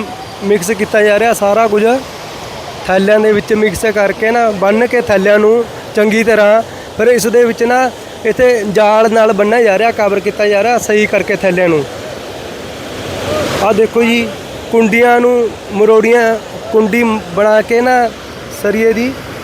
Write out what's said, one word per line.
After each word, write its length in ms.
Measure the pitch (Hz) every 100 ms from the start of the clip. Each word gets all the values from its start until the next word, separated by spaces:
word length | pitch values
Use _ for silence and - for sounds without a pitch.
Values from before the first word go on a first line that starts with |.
| 220 - - -
ਮਿਕਸ 260 | 202 202 170
ਕੀਤਾ 320 | 214 208 220
ਜਾ 160 | 208 208
ਰਿਹਾ 140 | 233
ਸਾਰਾ 340 | 214 202 208 226
ਕੁਝ 200 | 208 220 262 - - - - - - - - -
ਥੈਲਿਆਂ 340 | 190 196 214
ਦੇ 120 | 214
ਵਿੱਚ 200 | 208 214
ਮਿਕਸ 320 | 214 214 175 226
ਕਰਕੇ 440 | 208 196 190 220
ਨਾ, 200 | 240 233
ਬੰਨ੍ਹ 360 | 202 196 220 240
ਕੇ 140 | 247
ਥੈਲਿਆਂ 380 | 233 196 196 208
ਨੂੰ 260 | 208 233 226 - - -
ਚੰਗੀ 280 | 214 220
ਤਰ੍ਹਾਂ। 380 | 220 220 208 220 220 - - -
ਫਿਰ 100 | 220
ਇਸ 200 | 240 220
ਦੇ 180 | 226
ਵਿੱਚ 180 | 240 226
ਨਾ 280 | 233 247 254 - - -
ਇੱਥੇ 400 | 226 214 247 240 208
ਜਾਲ 400 | 190 208 214 226
ਨਾਲ 200 | 226 220
ਬੰਨ੍ਹਿਆ 300 | 208 208 240
ਜਾ 160 | 226 190
ਰਿਹਾ, 120 | 233
ਕਵਰ 300 | 226 208 202
ਕੀਤਾ 260 | 190 202 208
ਜਾ 160 | 202
ਰਿਹਾ 160 | 226 233
ਸਹੀ 280 | 185 214 214
ਕਰਕੇ 300 | 208 185 202
ਥੈਲਿਆਂ 320 | 190 180 175
ਨੂੰ। 160 | 156 131 - - - - - - - - - - - - - - - - 139
ਆਹ 100 | 196
ਦੇਖੋ 300 | 202 214 233
ਜੀ, 260 | 233 233 226 - - - -
ਕੁੰਡੀਆਂ 480 | 226 220 233 240 240
ਨੂੰ 300 | 247 247 220 - -
ਮਰੋੜੀਆਂ, 640 | 196 214 220 220 240 226 220 - 185 -
ਕੁੰਡੀ 300 | 220 220 233 233 214 180
ਬਣਾ 280 | 170 214 214
ਕੇ 180 | 208 233
ਨਾ 280 | 247 254 233 - - - - -
ਸਰੀਏ 300 | 208 220 226
ਦੀ, 200 | 220 247 247 - -